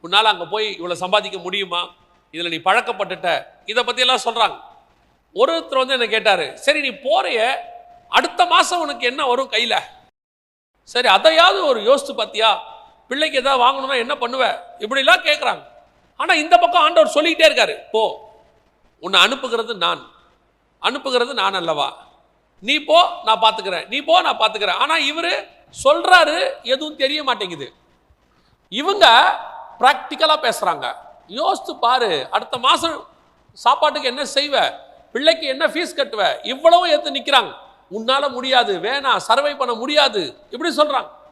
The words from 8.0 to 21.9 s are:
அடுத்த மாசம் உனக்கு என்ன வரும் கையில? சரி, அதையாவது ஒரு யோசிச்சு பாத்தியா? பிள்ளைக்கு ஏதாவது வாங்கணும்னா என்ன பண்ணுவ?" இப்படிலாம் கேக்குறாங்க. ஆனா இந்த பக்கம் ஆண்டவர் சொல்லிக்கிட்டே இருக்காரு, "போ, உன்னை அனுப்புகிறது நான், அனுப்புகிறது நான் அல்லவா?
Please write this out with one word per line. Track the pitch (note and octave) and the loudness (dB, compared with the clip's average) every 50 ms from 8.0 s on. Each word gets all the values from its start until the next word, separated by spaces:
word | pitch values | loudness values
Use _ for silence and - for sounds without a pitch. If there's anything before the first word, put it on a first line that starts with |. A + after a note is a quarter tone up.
| _ _ | _ _
அடுத்த | - A3 C4+ - - - F4+ | 0 0 0 0 0 0 0
மாசம் | E4+ E4 F4+ F4 - F4+ F4 | 4 4 2 2 2 0 -4
உனக்கு | E4 C#4+ C#4+ A#3 B3+ | -4 -4 -6 -4 -4
என்ன | A#3+ B3+ C#4+ D4+ | -4 -2 -2 -2
வரும் | C4 A#3+ B3 C4+ C4+ | 0 0 -2 -2 -2
கையில? | - A3 A#3+ A#3 G#3+ F3 - - - - _ _ _ _ _ _ _ _ _ _ _ _ _ _ _ _ _ | -2 -2 -2 0 -2 -4 -4 -6 -20 -20 _ _ _ _ _ _ _ _ _ _ _ _ _ _ _ _ _
சரி, | - - A#3+ B3 A#3 | -8 -6 -2 2 4
அதையாவது | F#3+ G3+ G#3 D#4+ D#4+ D#4+ E4+ F#4 G4 G4 F#4 | 2 6 6 4 6 6 4 4 4 2 0
ஒரு | D4 C4 A3+ | 0 0 0
யோசிச்சு | G3+ A3+ C4+ C4+ C4+ C#4 B3 | 2 2 2 2 2 -6 -6
பாத்தியா? | A#3 A3 G#3+ - G#3 A3 A3 G3+ - - - - - - - _ _ _ _ | -6 -8 -8 -4 0 2 2 2 0 -4 -14 -20 -20 -20 -20 _ _ _ _
பிள்ளைக்கு | A#3+ C#4 D#4 D#4 C#4+ C4+ | -4 -2 -2 -2 -2 -2
ஏதாவது | B3 C#4 C#4 B3+ A#3+ | 0 2 2 4 4
வாங்கணும்னா | B3 C4+ C4+ C4+ C4 C#4 | 2 2 0 -4 -4 -2
என்ன | B3+ A3+ B3 D4 | -4 -2 -4 -4
பண்ணுவ?" | C#4+ B3 A#3 B3+ C4+ B3+ G#3 - - - - - - G#3 | -4 -4 -6 -2 -2 -2 -2 -2 -4 -10 -18 -14 -12 -8
இப்படிலாம் | G#3+ B3+ C#4 C4 C#4+ F4 F#4 - | -4 -4 0 2 2 2 2 2
கேக்குறாங்க. | - D4 - - B3 G3 D#3 - - - - _ _ _ _ _ _ _ | -2 -2 -2 -2 -4 -4 -4 -10 -20 -20 -20 _ _ _ _ _ _ _
ஆனா | _ C4+ E4+ F#4 | _ -2 0 0
இந்த | D#4 D4+ E4 F4 F5 | 0 2 4 4 6
பக்கம் | - E4+ F5 F4 D#4 | 6 4 4 4 4
ஆண்டவர் | D#4 E4+ E4 D#4 - | 4 6 4 4 4
சொல்லிக்கிட்டே | - C#4+ D#4 E4+ E4 - D#4+ D#4 C#4 | 2 0 0 0 2 4 4 4 4
இருக்காரு, | A#3+ A3 E3+ D3 - - - - | 4 0 0 -2 -8 -12 -6 -2
"போ, | A3 A3 F#3 C#3+ - - - - - _ _ _ _ _ _ _ _ _ _ _ _ | -2 -2 -2 -4 -8 -18 -20 -20 -20 _ _ _ _ _ _ _ _ _ _ _ _
உன்னை | - F3+ G3 F#3 F3+ | -10 0 4 4 4
அனுப்புகிறது | G#3+ C4 C4 C4 B3 A3+ A3+ A3+ A3+ A#3 | 4 4 -2 -6 -4 -4 -4 -4 -4 -6
நான், | F#3+ E3+ E3+ E3+ D3 - - _ _ _ _ _ _ _ _ _ _ _ _ _ _ - | -4 -2 -4 -4 -4 -8 -20 _ _ _ _ _ _ _ _ _ _ _ _ _ _ -4
அனுப்புகிறது | G3 B3+ C#4+ C4+ C4+ B3+ B3 A#3+ B3 C#4 | -4 -4 -4 -6 -2 0 0 0 0 -2
நான் | A3+ F#3+ G3 G3 | -2 -2 -2 -2
அல்லவா? | F#3+ E3+ E3 D#3 D3 C#3 B2 | -2 -4 -4 -2 -2 -2 -4